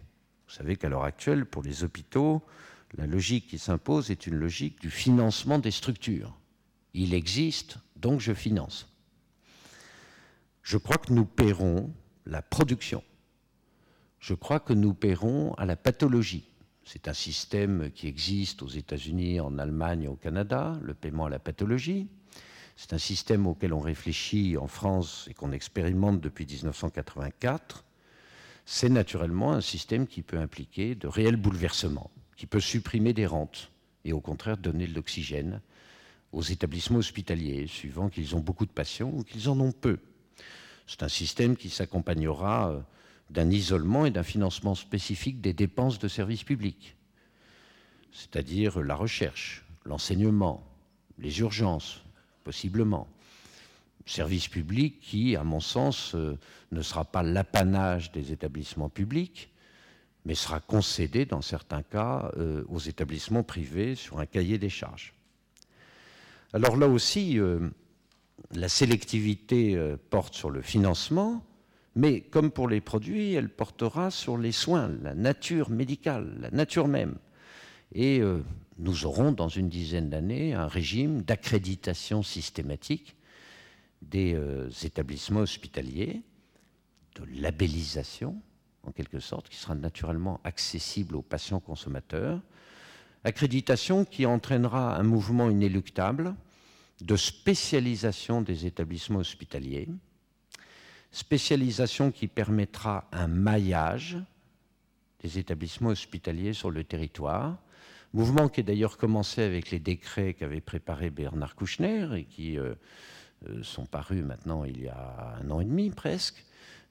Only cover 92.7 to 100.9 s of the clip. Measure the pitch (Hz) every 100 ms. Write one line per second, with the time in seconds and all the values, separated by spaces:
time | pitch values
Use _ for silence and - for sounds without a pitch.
92.7 | - - - - _ 113 - 143 131 -
93.7 | 123 - 190 196 - 127 120 - 127 120
94.7 | 127 123 90 110 113 101 120 117 101 101
95.7 | 95 92 - 95 139 175 202 - _ _
96.7 | - _ - 85 101 - - - 190 -
97.7 | 143 123 113 113 98 - 117 101 85 87
98.7 | 87 82 85 - 101 87 - - 71 67
99.7 | 71 156 185 - _ _ _ _ - -
100.7 | - -